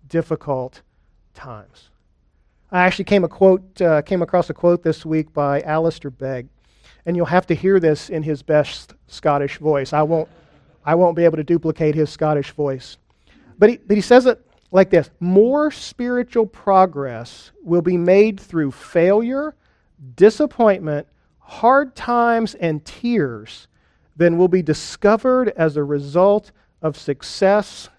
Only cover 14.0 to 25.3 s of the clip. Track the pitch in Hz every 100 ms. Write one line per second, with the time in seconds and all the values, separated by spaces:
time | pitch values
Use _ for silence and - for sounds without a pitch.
14 | - 247 254 226 _ _ _ 185 190 180
15 | - _ 175 190 226 285 302 - - -
16 | 240 247 240 240 220 - - 190 185 143
17 | 139 113 117 - - _ 277 175 160 180
18 | 175 190 214 196 - 165 143 - - 175
19 | 175 202 233 269 302 - _ _ _ _
20 | 135 120 202 220 302 - 226 190 156 147
21 | - _ _ _ _ - 233 269 285 -
22 | - 240 233 233 226 - 170 151 - -
23 | 240 240 139 113 107 - _ _ _ _
24 | _ - 170 165 180 185 156 151 - -
25 | 202 214 262